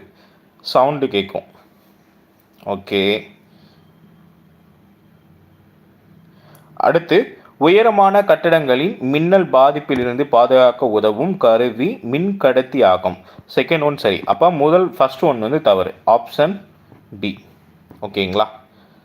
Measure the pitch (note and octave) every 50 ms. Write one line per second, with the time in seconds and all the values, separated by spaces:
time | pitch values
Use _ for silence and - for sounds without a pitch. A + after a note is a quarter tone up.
0 | - - _ _ _ _ _ _ _ _ _ _ _ - - C3+ B2+ C#3 D3+ C#3+
1 | C3+ A2+ G2+ G2+ G2 G2 - - - - _ _ _ _ _ _ _ _ _ _
2 | _ _ _ _ _ _ _ _ _ _ _ _ - - G2+ F#2+ F#2+ - G#2 G2
3 | F#2+ G2+ G#2 A2 - - - _ _ _ _ _ _ _ _ _ _ _ _ _
4 | _ _ _ _ _ _ _ _ _ _ _ _ _ _ _ _ _ _ _ _
5 | _ _ _ _ _ _ _ _ _ _ _ _ _ _ _ _ _ _ _ _
6 | _ _ _ _ _ _ _ _ _ _ - _ _ _ _ - - - D3 E3+
7 | E3 - D3+ G3+ C4 - - - _ - _ _ C#3 D#3+ F#3+ G#3 A3+ A#3 G#3 G3+
8 | G3 G3 G3 G3+ G3+ G3 D#3+ D3+ - E3+ E3 E3 D3+ C3 B2 B2+ D3+ G3+ B3 -
9 | B2+ B2+ C#3 D3+ D#3+ F3 F#3+ G3 F3+ C#3+ C3 C3 C3 C#3+ D3 D3+ D3 - C#3+ B2
10 | B2 B2 A#2+ B2+ C#3+ C#3+ - A#2 B2 B2 C3 C3 B2+ B2 A#2 - C#3 A#2+ G#2+ G#2+
11 | G2+ G#2+ G#2 G#2+ D3 F#3+ F#3+ - - A#2 A2+ A2+ B2 B2 G#2+ A2+ C3+ F#3+ C4 -
12 | - A#2 B2+ D3 F3+ G3+ G3 G3 - C3 B2 C3 B2+ - - C3+ A2 F#2+ F#2 F#2
13 | - F#2+ F2 - - - - - - _ - D3 C3 - E3+ D#3+ D3 D3 C#3+ -
14 | - A2 F#2+ - - - - G2+ E3 F3 F3 D3 C#3 D3+ E3 F3+ F#3 E3+ - -
15 | C3+ C3 - - - D#3+ C3+ A#2 G#2+ A2+ C#3+ D#3 - A2 G2+ F#2 F2+ F2 - -
16 | _ - E2 F2 - - - - D3 E3+ G3+ G3 - - _ _ _ _ - -
17 | _ _ - G2+ G#2 G#2 - - - - _ _ _ _ _ _ _ _ - -
18 | - G2+ G2+ G#2 G2 F#2 F#2 G#2 G#2+ - - - - _ _ _ _ _ _ _
19 | _